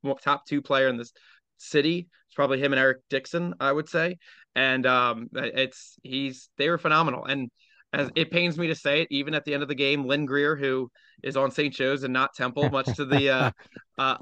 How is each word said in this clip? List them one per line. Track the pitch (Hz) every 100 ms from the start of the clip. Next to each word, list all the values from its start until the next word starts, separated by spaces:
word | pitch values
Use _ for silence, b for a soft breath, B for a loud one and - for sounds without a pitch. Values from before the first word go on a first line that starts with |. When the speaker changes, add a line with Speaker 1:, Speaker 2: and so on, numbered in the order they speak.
Speaker 1:
mo-, | 139 135
top | 143 143 -
two | 143
player | 139 135 135
in | 120
this | 117 _ b b _ _
city. | - 151 147 175 175 b b
It's | -
probably | 139 135
him | 139
and | 135
Eric | 135 131 -
Dixon, | 135 - 170 175 -
I | 135
would | 147 151
say. | 160 165 180 B B B 127
And, | 131 131 131
um, | 127 123 113 117
it's, | - 120 131 131 - - -
he's, | 127 131 139 131 - -
they | 147
were | 170
phenomenal. | 160 156 160 127 -
And | 139 123 _ b b b
as, | 143 139 160
it | 160
pains | 175 175 156
me | 170
to | 160
say | 147 147
it, | 165
even | 139 143 156
at | 147
the |
end | 143
of | 143
the | 139
game, | 139 143 131
Lynn | 143 139
Greer, | 139 147 151
who | 139 131 123 _ b b
is | 135 135
on | 135
Saint | 127 147
Joe's | - 135 139
and | 131
not | 127 135
Temple, | - 127 143 143
much | 135 131 120
to | 139
the, | 143 139
uh, | 131 127 - B B
Speaker 2:
<laughs> | B -
Speaker 1:
uh, | 131 131